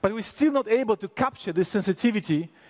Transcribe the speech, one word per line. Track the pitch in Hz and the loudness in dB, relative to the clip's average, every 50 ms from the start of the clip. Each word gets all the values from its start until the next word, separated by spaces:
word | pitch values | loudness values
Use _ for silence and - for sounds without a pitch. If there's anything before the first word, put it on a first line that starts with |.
But | - 196 214 | 0 0 0
we're | 226 214 | 0 -6
still | - - - 285 311 285 | -8 -2 2 2 2 2
not | 277 254 208 | 2 2 2
able | 220 247 262 220 220 | 2 2 2 2 0
to | - - 190 | -2 -2 -12
capture | _ - 254 262 262 - - 202 165 | _ -2 -2 -2 -2 -6 -8 -4 0
this | 170 185 - | 0 0 0
sensitivity | - 208 180 190 185 - - 240 220 214 - - 156 147 170 165 _ _ _ - | 0 -2 0 0 -2 2 2 2 2 2 0 0 -2 -2 -2 -6 _ _ _ -20